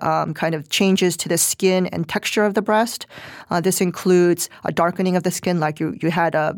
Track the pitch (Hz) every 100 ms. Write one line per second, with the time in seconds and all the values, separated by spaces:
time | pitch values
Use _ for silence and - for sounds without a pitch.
0 | - 160 156 156 160 160 147 - 196 190
1 | 185 165 - 170 - - 190 185 180 -
2 | 165 208 - - 214 202 208 214 233 -
3 | - - - - - 175 170 180 185 165
4 | - 180 175 175 - - - 160 170 180
5 | 185 180 180 180 - 175 151 151 160 -
6 | 160 175 165 156 156